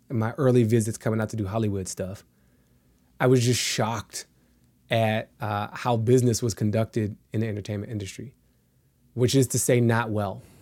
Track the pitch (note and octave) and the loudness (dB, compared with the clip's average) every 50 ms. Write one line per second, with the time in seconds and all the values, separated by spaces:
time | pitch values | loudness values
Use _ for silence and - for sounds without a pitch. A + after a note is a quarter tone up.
0 | _ _ C3 A#2 A2 A2+ - - D3 B2+ B2 B2+ A#2+ G#2+ A#2 A#2 G#2+ A2+ G#2+ - | _ _ -4 -2 -2 -2 -2 0 2 4 6 6 4 4 4 2 2 0 -4 -4
1 | - B2 A2 A2 A2 G#2+ - A2 G#2 F#2 G2+ A2+ A2 G#2+ G2+ G2 F#2+ - - - | -4 -2 0 0 -2 -2 -4 -6 -6 -4 -2 -2 -2 -2 -2 -4 -6 -8 -8 -8
2 | F#2+ F#2 G2 - - _ _ _ _ _ _ _ _ _ _ _ _ _ _ _ | -8 -8 -10 -14 -18 _ _ _ _ _ _ _ _ _ _ _ _ _ _ _
3 | _ _ _ _ - B2+ C3 B2+ A#2 B2 A#2+ - - - - - A#2 G#2+ A#2 A2 | _ _ _ _ 4 4 4 4 4 2 2 0 0 -2 -2 -2 -2 -2 -4 -6
4 | - - - - - - _ _ _ _ _ _ _ _ _ _ _ _ B2 A2+ | -8 -12 -14 -14 -14 -16 _ _ _ _ _ _ _ _ _ _ _ _ 0 2
5 | A2+ G#2+ G#2+ A2 - - _ - - G#2+ G#2+ G#2 G#2 - - - - B2 B2 A2+ | 2 2 0 -2 -4 -8 _ -8 -6 -4 -2 -4 -4 -6 -8 -6 -2 0 0 0
6 | A2+ G#2+ B2 C3 A#2+ B2 A2+ - - A#2 G2 - A2+ G#2 G#2 A2 A2+ - - A#2 | 4 4 4 6 6 4 2 0 -2 -4 -2 -2 -2 0 0 0 -2 -2 -2 -4
7 | G#2+ G2+ G#2+ - _ _ - G#2+ A2 A2+ G2+ G#2 G2 - G#2 G2+ G#2 - B2 G#2 | -4 -4 -6 -10 _ _ -6 -4 -4 -4 -6 -8 -8 -8 -8 -8 -8 -8 -8 -8
8 | F#2+ F#2+ - - A2 B2+ - _ _ _ _ _ _ _ _ _ _ _ _ _ | -8 -8 -12 -14 -16 -16 -18 _ _ _ _ _ _ _ _ _ _ _ _ _
9 | _ _ _ A#2 B2+ A#2 - C#3 C3 A#2+ - B2+ - - C3 B2 A#2+ A2+ A2+ A2+ | _ _ _ 0 0 2 4 2 2 2 0 -2 2 2 4 4 4 4 2 2
10 | A#2+ A2 G#2 G#2 G2+ G2 G2+ A#2+ - - - - | 0 -2 -2 -2 -2 -4 -6 -10 -14 -20 -20 -20